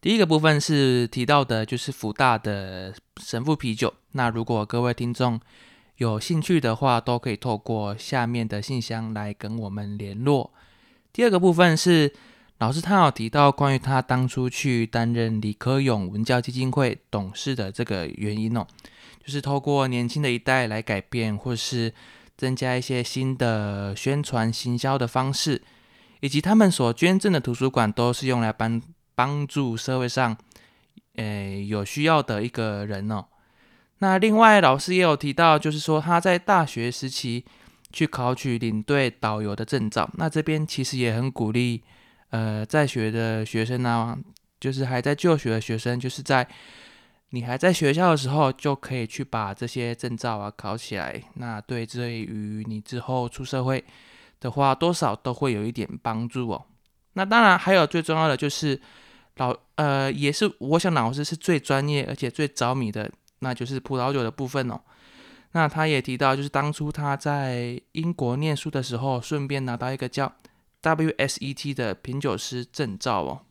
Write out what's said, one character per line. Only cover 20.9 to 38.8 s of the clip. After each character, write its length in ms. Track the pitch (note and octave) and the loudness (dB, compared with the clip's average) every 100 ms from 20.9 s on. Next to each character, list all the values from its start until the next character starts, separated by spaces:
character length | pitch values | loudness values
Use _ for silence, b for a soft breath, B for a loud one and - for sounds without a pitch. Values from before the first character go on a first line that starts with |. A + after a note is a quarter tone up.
| G2+ | -4
变， 380 | - A#2+ A2+ G#2 | -2 -2 -2 -2
或 160 | B2+ | -4
是 400 | A#2 - B2+ A2+ B B B B _ | -4 -4 -2 -4 B B B B _
增 200 | C3 C3 | -4 -2
加 200 | C3 B2+ | -2 -2
一 40 | |
些 200 | B2 B2+ | -2 -4
新 360 | A#2+ C3 C3 B2+ | -2 -2 -2 0
的 580 | A#2+ A2 G#2 G2+ G2+ | 0 0 -2 -4 -6
宣 260 | F#2+ - C#3+ | -4 -2 -2
传 320 | C#3+ A#2+ A2+ | -2 -2 -2
行 240 | A2+ B2 A#2+ | -2 -4 -2
销 220 | C#3 C3+ | 0 0
的 80 | A#2+ | 0
方 260 | B2+ C3 | 0 -2
式， 300 | C3+ - C#3 b b b b b b | -2 -2 -2 b b b b b b
以 100 | C#3 | -2
及 120 | C#3 | 0
他 160 | F3 A3 | 4 6
们 120 | G3+ | 6
所 240 | - A#2+ | 6 0
捐 240 | A2+ E3+ F#3+ | 4 4 4
赠 160 | G#3 | 2
的 60 | E3+ | 0
图 160 | B2+ | 0
书 160 | A#2+ C3 | 0 0
馆 220 | B2+ A2 | 2 0
都 200 | G#2 A#2+ | 2 0
是 140 | A#2+ C3 | 0 0
用 140 | B2 | 0
来 120 | A2+ | 0
帮， 300 | - A2+ A#2 B2 - _ | 0 -2 -2 -6 -20 _
帮 320 | - C3 D3 C#3+ | -2 -2 -2 -4
助 300 | D3 C3 A2+ | -2 -2 -2
社 240 | - C3 | -2 -2
会 80 | B2 | 0
上， 280 | C3 B2 A2 b b b b b - _ | 0 0 -2 b b b b b -20 _
呃， 420 | - A2 G#2 G2 G2 | -8 -6 -4 -6 -6
有 240 | G2+ G#2 | -4 -4
需 180 | G2+ - | -4 -2
要 180 | D3+ D#3 | 2 2
的 220 | C#3 G#2 | 0 -4
一 60 | A#2+ | -4
个 360 | - A2 G2+ | -4 -4 -4
人 240 | G#2 G2+ G#2 | -6 -6 -4
哦。 140 | G#2 F2+ b b b b b b _ | -6 -8 b b b b b b _
那 200 | G3 F#3+ | 2 4
另 180 | A3 A3 | 4 8
外 240 | A3+ G#3 | 8 8
老 160 | D#3+ C3+ | 8 4
师 200 | D#3 F#3 | 2 2
也 60 | |
有 140 | F3 D3 | 4 4
提 160 | D3 | 0
到， 240 | C3+ E3+ D3+ | 4 6 6
就 140 | D#3 | 4
是 80 | D3+ | -2
说 220 | D3 D#3 | 0 0
他 200 | D#3 E3+ | 4 2
在 160 | F#3 F3 | 4 2
大 300 | - F#3+ D3+ | 4 2 2
学 240 | - A#2+ | -2 -4
时 180 | A#2+ C3 | -4 -8
期 360 | - B2+ A#2+ b b b b b | -6 -6 -6 b b b b b
去 120 | - | -2
考 300 | D#3 - B2 | -2 0 -2
取 240 | B2+ C#3 A#2 | 0 -2 -2
领 240 | A#2 G#2+ | 0 -2